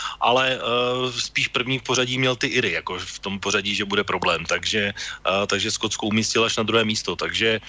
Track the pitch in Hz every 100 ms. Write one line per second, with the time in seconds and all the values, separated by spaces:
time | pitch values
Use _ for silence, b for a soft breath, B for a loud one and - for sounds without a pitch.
0 | B B 113 127 131 127 113 123 123 127
1 | 127 120 - - 131 131 123 131 - 135
2 | 127 127 127 123 135 123 110 82 - 90
3 | 92 - 101 98 98 101 98 101 101 101
4 | 95 90 90 82 85 87 - 110 101 -
5 | - - - 95 101 101 107 - 110 -
6 | 107 110 110 117 113 120 110 113 110 107
7 | - 87 80 85 110 110